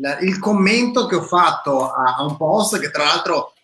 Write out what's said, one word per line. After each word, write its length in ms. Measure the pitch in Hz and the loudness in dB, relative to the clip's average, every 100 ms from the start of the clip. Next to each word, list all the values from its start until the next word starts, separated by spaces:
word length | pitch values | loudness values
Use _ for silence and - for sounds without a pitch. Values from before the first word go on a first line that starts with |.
la, 180 | 139 143 | -6 -2
il 200 | 185 190 | -2 -2
commento 680 | 208 208 190 233 247 247 - | 0 2 4 2 2 0 0
che 100 | 175 | -2
ho 60 | |
fatto 680 | - 175 170 151 143 135 127 | 0 2 2 2 0 0 0
a, 260 | 131 127 135 | 0 -2 -2
a 80 | |
un 120 | 147 147 | -4 -2
post 420 | 156 196 208 208 | 0 2 2 -2
che 120 | 147 | -2
tra 140 | 147 | -2
l'altro 500 | 147 170 175 156 - - | 0 0 0 -2 -4 -10